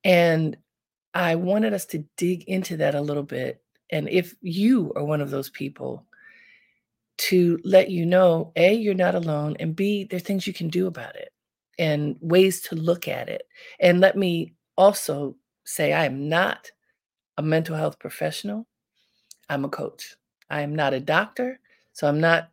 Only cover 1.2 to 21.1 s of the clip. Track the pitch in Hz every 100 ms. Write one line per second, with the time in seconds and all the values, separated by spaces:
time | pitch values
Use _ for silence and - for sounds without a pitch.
1.2 | 175 165 180 202 220 196 - 160 151 -
2.2 | 180 175 - 190 180 165 151 143 147 143
3.2 | 143 131 127 131 _ _ _ 156 143 180
4.2 | 175 - 180 170 214 254 170 - 147 151
5.2 | 143 143 139 - 143 143 131 120 _ _
6.2 | - - _ _ _ _ _ _ _ -
7.2 | - 185 175 170 190 190 190 180 165 180
8.2 | 185 165 160 160 175 226 208 185 175 180
9.2 | 165 151 151 - 165 160 196 208 196 180
10.2 | 175 196 196 180 165 175 185 147 117 -
11.2 | - _ _ _ _ - 160 147 147 -
12.2 | 165 180 190 180 - 165 160 175 - 131
13.2 | - - - - - - 180 180 190 196
14.2 | 185 170 - _ _ - 196 202 - 143
15.2 | 139 - _ _ - - 147 151 151 131
16.2 | 143 165 190 - - _ _ _ _ _
17.2 | _ - 156 160 165 156 156 - 160 -
18.2 | 156 151 202 214 233 _ _ _ _ _
19.2 | _ - _ 143 139 - - - - -
20.2 | _ _ _ 147 147 151 139 131 143